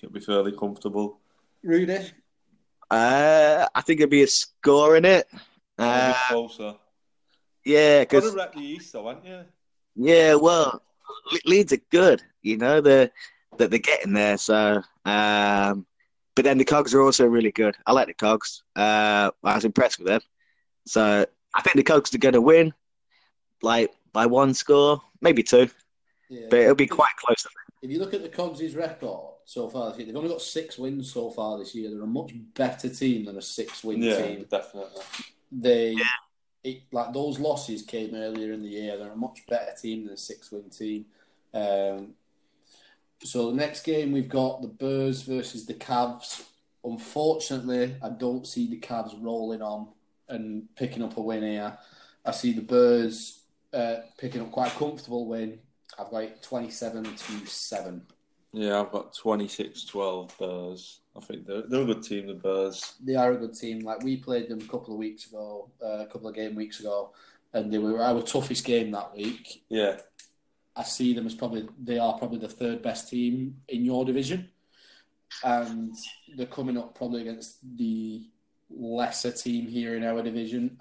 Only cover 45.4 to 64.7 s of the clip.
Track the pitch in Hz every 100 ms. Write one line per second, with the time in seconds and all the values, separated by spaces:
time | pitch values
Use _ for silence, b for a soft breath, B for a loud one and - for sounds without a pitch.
45.4 | 120 113 107 113 - 123 120 120 - -
46.4 | - _ _ _ 120 113 - 151 156 156
47.4 | - 131 123 123 127 135 - 113 123 127
48.4 | - 123 117 113 - 117 107 107 113 117
49.4 | 110 110 107 107 107 _ _ _ - 117
50.4 | 110 107 107 - 127 127 113 - 110 110
51.4 | 107 104 104 - b b b b - -
52.4 | 123 113 110 123 123 120 113 113 - -
53.4 | _ _ _ 131 117 117 - _ 123 120
54.4 | 113 - 123 - 151 147 - 120 113 113
55.4 | 110 113 _ _ _ - 101 110 110 -
56.4 | - 123 117 - 117 110 110 104 - 104
57.4 | 92 - - 101 92 90 - _ _ _
58.4 | _ 110 104 101 101 101 - - 113 104
59.4 | 101 - 104 - - 101 98 92 90 -
60.4 | 92 90 90 90 - - _ - - -
61.4 | - 101 110 127 127 107 - 101 98 92
62.4 | 95 95 95 92 - - 131 131 123 120
63.4 | 113 - 120 110 110 110 131 131 131 120
64.4 | 117 110 107